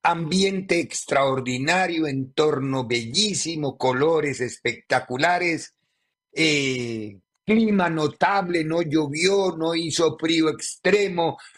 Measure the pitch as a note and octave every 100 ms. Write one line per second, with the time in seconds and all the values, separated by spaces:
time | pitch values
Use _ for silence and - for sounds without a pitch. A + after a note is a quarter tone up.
0 | E3 E3+ D#3 F#3 G3 G3 F#3+ E3+ B2+ -
1 | - C#3 C3+ C3+ B2+ B2+ C#3+ F3+ F#3 E3+
2 | D3+ C3+ C3 - D3+ C3+ C3+ C3+ A#2 A#2+
3 | A2+ D#3 G#3+ F3 D#3 E3 C#3+ - B2+ B2+
4 | D#3 D#3+ D3 B2+ B2 - B2 A#2 _ C3
5 | - B2 E3 F3+ F3 D#3 - _ _ _
6 | _ _ _ D3 D#3+ D3 C3+ B2+ A#2+ A2+
7 | G#2+ G2 _ _ - A3 A3 G3+ F3 D#3+
8 | D3+ - F3+ G3+ F3+ E3+ D#3 E3 D#3+ D#3
9 | C#3+ D3+ F#3 G3 F#3+ E3 D#3+ E3 E3 D3+
10 | D#3+ D3+ D#3+ E3 D#3+ - - - F3+ G#3
11 | G3 F3 E3 C3 -